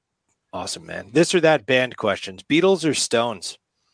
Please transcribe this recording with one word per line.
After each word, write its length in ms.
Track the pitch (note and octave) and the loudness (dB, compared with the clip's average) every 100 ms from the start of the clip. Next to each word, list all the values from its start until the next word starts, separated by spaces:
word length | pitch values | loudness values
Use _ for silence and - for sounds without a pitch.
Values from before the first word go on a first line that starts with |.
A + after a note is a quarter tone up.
| _ _ _ _ _ | _ _ _ _ _
Awesome, 340 | F#2 G2 - E2 | -12 -10 -12 -12
man. 240 | E2+ F2+ | -12 -2
This 220 | B2+ E3+ | 2 2
or 60 | F3+ | 4
that 260 | D#3+ D3+ A2 | 4 2 2
band 300 | B2+ B2+ - | 0 0 -2
questions. 460 | G#2+ F#2+ - F#2+ | -2 -2 -6 -16
Beatles 460 | - D3+ F#3+ F#3+ D#3 | -2 2 4 2 0
or 60 | |
Stones? 640 | B2 - A#2 A#2+ G2+ - - _ _ _ | -2 0 0 0 -4 -12 -16 _ _ _